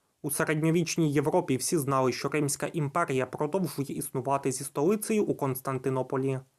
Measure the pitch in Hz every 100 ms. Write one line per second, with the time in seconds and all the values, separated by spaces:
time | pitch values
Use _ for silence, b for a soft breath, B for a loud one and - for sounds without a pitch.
0 | _ _ 151 - 156 156 160 170 160 -
1 | 156 143 139 175 - 127 - 123 131 135
2 | 131 123 139 151 143 - 143 165 143 175
3 | 170 131 127 - 151 196 165 - 139 160
4 | - 135 123 139 139 127 139 147 156 214
5 | - 214 196 135 139 127 - 131 135 131
6 | 127 135 135 131 -